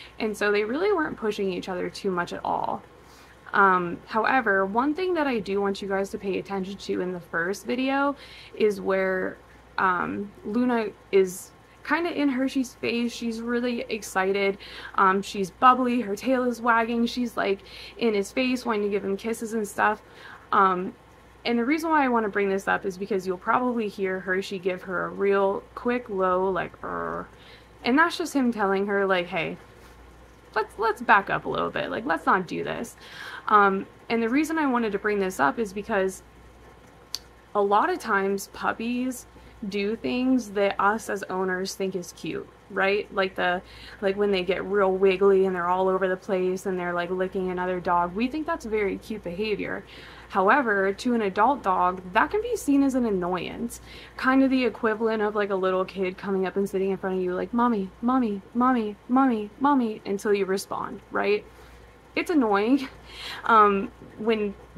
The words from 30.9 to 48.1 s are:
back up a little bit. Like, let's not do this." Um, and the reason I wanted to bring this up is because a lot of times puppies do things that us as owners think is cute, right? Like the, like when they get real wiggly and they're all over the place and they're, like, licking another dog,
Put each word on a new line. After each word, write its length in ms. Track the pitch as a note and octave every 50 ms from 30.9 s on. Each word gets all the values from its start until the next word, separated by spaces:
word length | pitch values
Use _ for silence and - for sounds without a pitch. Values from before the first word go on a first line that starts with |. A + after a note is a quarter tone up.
| G#4+ -
back 280 | A#3 B3 A3+ G3+ F#3+ -
up 160 | D#3 D3+ -
a 40 | E3+
little 200 | D3 D#3+ E3+ E3+
bit. 220 | - D3+ C#3+ D#3
Like, 140 | F3 F#3+ A3+
let's 200 | D4 - D#4+ -
not 220 | C4+ A3 F#3 F3+
do 160 | - F3+ E3+ D#3+
this." 320 | D3 D#3 - A#3 - - - - - - - - - - - -
Um, 380 | - G#3+ G#3 G3+ G3 G3 G3 - - - - - -
and 140 | A#3 A3+ A#3
the 60 | A3+
reason 280 | B3+ D4 D#4 C#4+ D#4+
I 80 | D#4+ D4
wanted 260 | C4+ B3 A#3+ A#3 G#3+ G3
to 60 | G3
bring 200 | - G#3 G#3 G3+
this 200 | F#3+ F#3 F#3+ -
up 200 | - C4+ C4+ A#3+
is 120 | A3+ G3
because 520 | F#3+ G#3 G3+ - A3+ G3 F#3+ F#3+ F#3 - - - - - - - - - - - - - - - - - - - - - - - - - - - -
a 80 | G#3
lot 300 | G3+ G3+ G3+ G#3+ C4+ F4
of 80 | F#4 D#4
times 480 | - A3+ G3+ G3 G3 G3 G3+ G3 -
puppies 800 | - - - - F#3+ G3+ - A3+ A#3+ B3 B3 B3+ C4 B3 - - - - - - - - - A3+ G3
do 260 | F#3+ G3+ G3+ G3+ A3+
things 560 | A3+ - B3+ B3 B3 B3+ C4 C4 B3 G#3+ G#3
that 240 | F#3+ G#3 G3+ G3 - -
us 300 | F#3+ G3+ G#3+ A3 - -
as 140 | G#3 G3 -
owners 520 | - F#3 F#3 F#3+ F#3 F#3 F#3 F#3+ F#3+ -
think 200 | - G3 F#3+ F#3+
is 180 | F3+ F3 - -
cute, 340 | - - D#3 - - - - - - - -
right? 440 | G3+ F#3+ F#3+ G3 G3+ G#3 - - -
Like 220 | G3+ F#3+ F#3+ -
the, 260 | - F3+ F3+ F3 F#3 - - - - - - - -
like 140 | G#3 F#3+ G3
when 140 | G3+ G#3 G3+
they 120 | G3 F#3 F3
get 220 | F#3 F3+ - F#3
real 260 | F#3 G3+ G#3 F#3+ F#3+
wiggly 540 | F#3 F#3 G3 G3 F#3 F#3 G3 G3 G3 F#3+ F#3+
and 100 | F#3+ F#3
they're 120 | F3+ F3
all 200 | F3 F3+ F#3 F#3+
over 200 | F#3+ F#3 F#3 F#3+
the 100 | F#3 F#3
place 480 | F#3 - - G3 F#3 F#3 F#3 F#3 F#3 -
and 120 | G3+ F#3
they're, 160 | F3+ F3 F3 F3
like, 160 | F3 F3 F3+
licking 400 | F#3 F#3 F#3 F#3 - F#3+ F#3 F#3
another 300 | F3+ F3+ F3+ F#3 F#3 F3+
dog, 360 | E3+ F#3 F3 F3 F3 F3